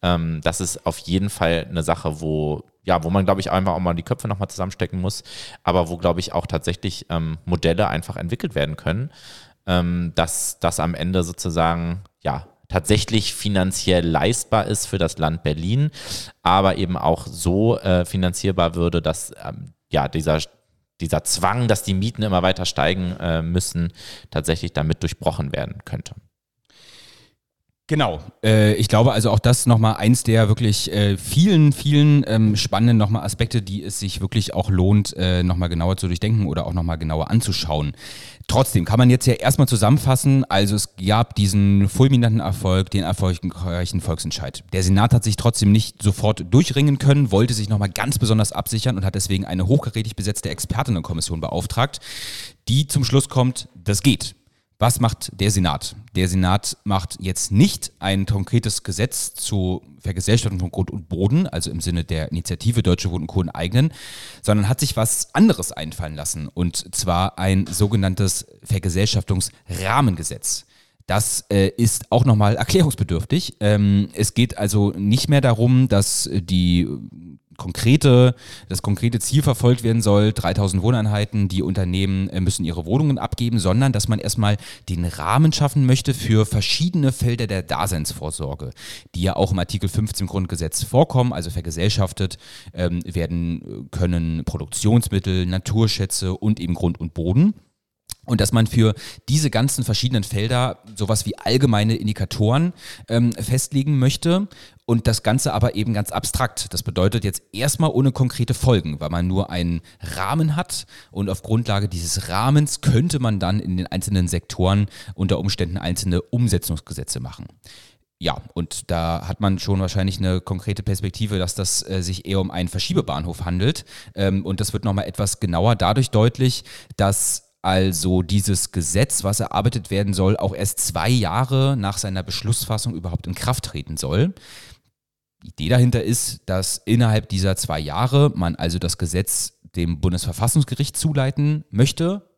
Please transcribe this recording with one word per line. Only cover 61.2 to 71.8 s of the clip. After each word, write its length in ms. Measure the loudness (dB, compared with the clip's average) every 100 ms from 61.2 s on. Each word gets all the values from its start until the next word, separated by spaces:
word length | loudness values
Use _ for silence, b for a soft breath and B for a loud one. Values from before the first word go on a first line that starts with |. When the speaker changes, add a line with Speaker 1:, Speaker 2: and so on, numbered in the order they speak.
| 2 2 0
Speaker 2:
also 240 | -2 -6
im 100 | -6
Sinne 220 | -2 -2
der 280 | -2 -4 -4
Initiative 520 | -6 -6 -4 -2 0
Deutsche 260 | 2 2 0
Wohnen 140 | -4
und 40 | -4
Co. 140 | -2
enteignen, 500 | -2 -4 -2 2 0 B B B B B
sondern 260 | 0 2 2
hat 100 | 0
sich 160 | -2 -2
was 380 | -2 -2 -4
anderes 380 | 4 4 4 -2
einfallen 420 | -8 -10 -8 -8
lassen, 340 | -6 -8 -6 -8
und 460 | -2 -2 -2 -8
zwar 460 | -6 0 2 0 0
ein 260 | 2 2 0
sogenanntes 800 | 0 2 2 0 2 0 -2 -8 -18
Vergesellschaftungsrahmengesetz. 2000 | -4 -2 0 0 2 0 0 0 0 -6 _ -4 2 4 4 2 -4 -6 -6 -6 -8 b b b -2
Das, 380 | -2 0 -4 -2
äh, 180 | 2 2
ist 420 | 4